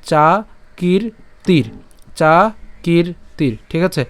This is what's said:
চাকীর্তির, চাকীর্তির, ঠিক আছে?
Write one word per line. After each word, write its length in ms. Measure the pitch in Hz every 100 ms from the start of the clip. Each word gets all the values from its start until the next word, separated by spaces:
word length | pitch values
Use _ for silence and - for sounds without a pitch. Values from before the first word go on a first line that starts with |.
চাকীর্তির, 1600 | - 156 151 190 220 - - - 180 185 226 - - - - 170 113 - - - -
চাকীর্তির, 1400 | - 156 165 214 214 - - - 170 170 170 - - 147 110 -
ঠিক 120 | 160
আছে? 180 | 180 -